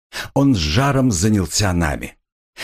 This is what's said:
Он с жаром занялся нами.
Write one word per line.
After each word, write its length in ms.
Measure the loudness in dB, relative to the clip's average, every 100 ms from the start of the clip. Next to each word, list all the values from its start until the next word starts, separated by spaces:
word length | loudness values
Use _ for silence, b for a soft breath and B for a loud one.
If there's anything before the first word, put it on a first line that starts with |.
| _ B B
Он 220 | 0 2
с 40 | 2
жаром 520 | 0 0 0 2 0
занялся 600 | 2 2 2 0 -2 -2
нами. 440 | 0 -2 -4 -10 -16 _ _ _ -14